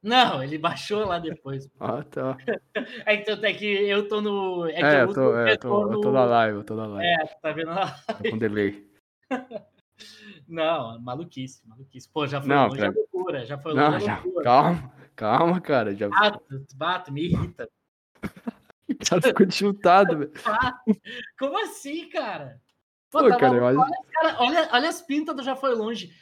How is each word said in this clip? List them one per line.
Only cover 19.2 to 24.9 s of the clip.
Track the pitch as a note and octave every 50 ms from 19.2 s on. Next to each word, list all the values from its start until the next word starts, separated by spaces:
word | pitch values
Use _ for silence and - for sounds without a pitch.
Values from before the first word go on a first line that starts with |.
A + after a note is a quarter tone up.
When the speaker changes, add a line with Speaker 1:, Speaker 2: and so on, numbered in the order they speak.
Speaker 2:
ficou | D#3 C4 - - G3
tiltado, | F#3 - - G3 G3+ G3+ G3+ - F3+ F3 F#3+ G3+ F#3+ E3+ D3+
velho. | C#3+ D3+ - -
Speaker 1:
<laughs> | -
Ah, | A3 G#3+ A3+ B3+ B3 B3 - - A3+ G#3 - _ - A#3+ B3 A#3+ - _ -
como | C4 C#4 D#4+ G4+ A4
assim, | F4 - - - C#4 D4 E4 D#4 -
cara? | - F4+ C4+ A3 F#3+ D#3 C#3+ C3 A#2 - _ _ _ _ _ _ _ _ _ _
Pô, | - D4+
Speaker 2:
Pô, | C#4+ A#3+
Speaker 1:
tá | F#3
Speaker 2:
cara, | A#3+ - B2+ B2
eu | B2 B2
Speaker 1:
maluco? | B2 C3 C#3+ D#3
Speaker 2:
acho | - F5
Speaker 1:
Olha | -
os | - _ -
cara, | D#4+ D#4+ D#4+ - A3
olha... | B3 B3 D4+ E4+ D#4+ - -
olha | B3 C#4
as | E4